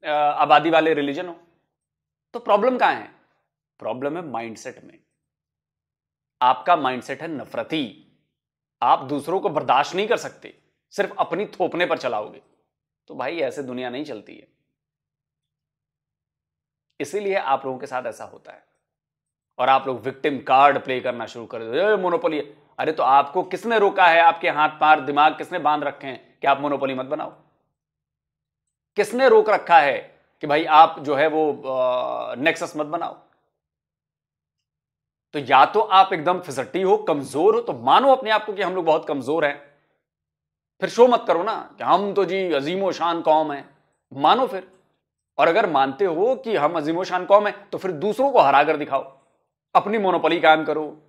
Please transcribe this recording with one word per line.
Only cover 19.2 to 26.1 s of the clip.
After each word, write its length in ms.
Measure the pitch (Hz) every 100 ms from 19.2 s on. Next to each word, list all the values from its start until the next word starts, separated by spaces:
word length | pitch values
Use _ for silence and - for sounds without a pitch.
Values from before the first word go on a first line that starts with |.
| _ _ _ -
और 100 | 127
आप 180 | 131 131
लोग 180 | 123 117
विक्टिम 320 | 135 151 135
कार्ड 400 | - 135 143 135
प्ले 220 | - 127
करना 260 | 127 120 110
शुरू 200 | 120 113
कर 140 | 117
दो, 140 | 113
"ए, 240 | 131 202 214
मोनोपोली।" 420 | 180 170 170 151 - - _ -
अरे, 120 | 131
तो 120 | 160
आपको 400 | 131 139 156 185
किसने 360 | 170 175 233 226
रोका 280 | 202 196 180
है? 140 | 165
आपके 280 | 165 165 170
हाथ, 200 | 147 151
पैर, 300 | - 151 156
दिमाग 340 | 135 143 151
किसने 260 | 151 156 180
बांध 240 | 147 151
रखे 240 | 143 139
हैं 300 | 139